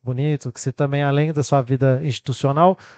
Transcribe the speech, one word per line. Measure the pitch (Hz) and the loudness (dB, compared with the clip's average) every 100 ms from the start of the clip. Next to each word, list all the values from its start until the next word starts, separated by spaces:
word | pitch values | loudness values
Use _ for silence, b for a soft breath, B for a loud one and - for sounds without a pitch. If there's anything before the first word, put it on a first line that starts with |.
bonito, | 120 127 147 147 127 | -8 -4 -2 -2 -6
que | - | -8
você | 135 | -8
também, | - 143 143 | -4 -2 0
além | 143 143 156 | 0 0 0
da | 147 | -2
sua | 131 143 | 0 0
vida | 120 131 135 131 | 2 0 2 2
institucional, | 151 117 - 123 135 143 180 185 B | -2 -6 -6 -2 0 4 4 2 B